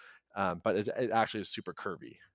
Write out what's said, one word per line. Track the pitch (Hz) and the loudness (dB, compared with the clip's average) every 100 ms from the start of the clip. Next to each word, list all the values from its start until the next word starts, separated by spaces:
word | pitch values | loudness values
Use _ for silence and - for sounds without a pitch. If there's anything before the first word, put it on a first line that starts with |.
| - - _ 101 | -20 -20 _ 0
um, | 95 87 | 0 2
but | 110 98 | 2 2
it, | 104 | 2
it | - 120 | 0 2
actually | 113 110 110 | 4 4 2
is | 92 | -2
super | - 95 | -4 -6
curvy, | - 101 85 62 - - | -6 -6 -6 -10 -18 -20